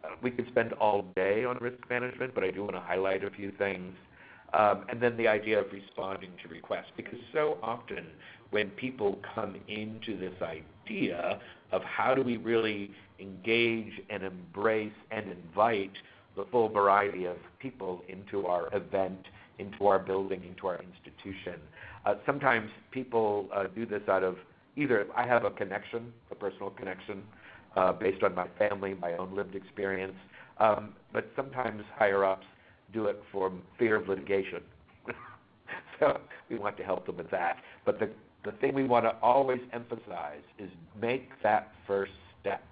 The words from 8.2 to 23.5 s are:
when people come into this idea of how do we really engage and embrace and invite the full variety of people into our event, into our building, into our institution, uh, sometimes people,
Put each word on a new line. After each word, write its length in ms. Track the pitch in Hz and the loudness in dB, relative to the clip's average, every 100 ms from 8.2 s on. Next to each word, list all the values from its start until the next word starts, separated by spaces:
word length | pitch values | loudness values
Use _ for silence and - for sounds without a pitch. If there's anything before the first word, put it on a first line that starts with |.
| - - - | -20 -20 -2
when 200 | 104 101 | 0 0
people 480 | - 127 123 101 95 - | -2 -6 0 0 0 -6
come 220 | - 101 95 - | -6 -6 -8 -10
into 500 | 107 107 110 113 95 | -8 -8 -8 -8 -6
this 160 | 92 - | -6 -6
idea 1000 | 85 80 78 - - 208 117 - 92 101 - - - | -6 -6 -14 -20 -8 -2 -2 0 -4 -4 -10 -20 -4
of 100 | 190 | -2
how 320 | - - 113 | -2 0 2
do 80 | 131 | 4
we 140 | 123 113 | 2 -2
really 540 | 110 113 110 101 101 - - - | 2 2 2 -2 -8 -14 -20 -16
engage 760 | 95 95 101 117 117 113 110 92 - | -14 -8 2 4 4 2 -4 -12 -8
and 120 | 104 | -6
embrace 680 | 95 92 85 95 110 110 107 - - | -6 -8 -10 0 2 2 -2 -10 -10
and 160 | 110 98 | -8 -8
invite 600 | 90 - 101 113 107 95 - - - _ - | -12 -6 2 4 4 -4 -10 -20 -20 _ -10
the 80 | 98 | 0
full 180 | 123 110 | 2 4
variety 580 | 104 101 98 101 92 90 | 6 8 8 6 0 -4
of 100 | 87 - _ | -6 -12 _
people 420 | 90 - 95 90 92 | -12 -8 -6 -6 -10
into 380 | 92 92 101 90 | -14 -4 -2 0
our 280 | 87 85 | 0 0
event, 520 | 104 87 98 95 92 - - - - | -2 0 0 0 -4 -14 -20 -20 -12
into 280 | 98 101 101 | -10 2 6
our 120 | 95 | 6
building, 440 | 95 95 98 92 85 | 4 0 0 -4 -6
into 180 | 92 95 | -6 -4
our 140 | 87 | -4
institution, 760 | 90 - 80 - 98 95 92 82 78 - - - 101 | -10 -18 -20 -14 -12 -8 -10 -10 -16 -18 -18 -4 -2
uh, 80 | 104 - | 0 0
sometimes 440 | 143 143 113 107 - - | 2 4 4 0 -14 -10
people, 580 | 127 127 117 107 104 95 | -8 0 2 4 2 0